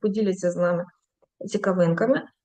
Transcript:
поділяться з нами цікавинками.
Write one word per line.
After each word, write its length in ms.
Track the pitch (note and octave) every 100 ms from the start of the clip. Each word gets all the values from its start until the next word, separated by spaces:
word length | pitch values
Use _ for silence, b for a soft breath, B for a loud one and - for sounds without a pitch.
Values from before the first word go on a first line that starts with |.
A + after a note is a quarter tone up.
поділяться 500 | G#3+ G#3 G3+ F#3 F3
з 40 | F3
нами 280 | F3 E3+ F3 _ _ _ _ - G3+
цікавинками. 760 | G#3 G3 F3+ E3+ E3+ A3+ C#4 - _